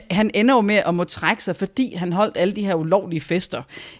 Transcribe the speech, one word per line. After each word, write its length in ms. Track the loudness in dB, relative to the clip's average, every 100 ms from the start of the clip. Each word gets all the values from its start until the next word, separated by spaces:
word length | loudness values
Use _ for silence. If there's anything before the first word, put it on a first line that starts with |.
| 0
han 200 | 0 2
ender 220 | 2 4 4
jo 60 |
med 200 | 4 2 2
at 100 | 0
må 80 |
trække 400 | -2 -2 -2 -2
sig, 120 | -2 -4
fordi 400 | -4 -2 -2 -2
han 180 | -4
holdt 240 | 0 0 2
alle 180 | -2 0
de 100 | -2
her 100 | 0
ulovlige 460 | 2 0 0 -6
fester 400 | -2 -4 -2 -8 -10 -16 -18